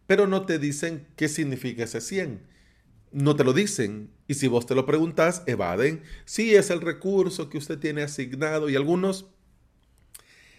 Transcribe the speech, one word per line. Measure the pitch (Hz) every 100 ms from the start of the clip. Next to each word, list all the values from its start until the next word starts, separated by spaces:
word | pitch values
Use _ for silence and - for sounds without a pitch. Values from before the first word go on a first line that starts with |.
| -
Pero | 202 196
no | 190
te | 190 156
dicen | 143 139 170 156 - -
qué | 151
significa | 151 143 127 127 117
ese | 113 113
cien. | - 190 165 95 - _ _ _ _ _ _
No | 143 143
te | 147
lo | 139
dicen. | 139 202 - 101 107 107 _ -
Y |
si | 143 131
vos | 117 120
te |
lo | 131
preguntás, | 131 156 165 156 165 175 -
evaden. | 107 90 92 143 160 - - -
Sí, | - 226
es | 202 190
el | 175
recurso | 170 - 190 196 185 180 147
que | 151
usted | 143 151
tiene | 156 147
asignado. | 143 139 123 131 156 156 151
Y | 135
algunos | 143 180 196 190 - _ _ _ _ _ _ _ _ - _ - -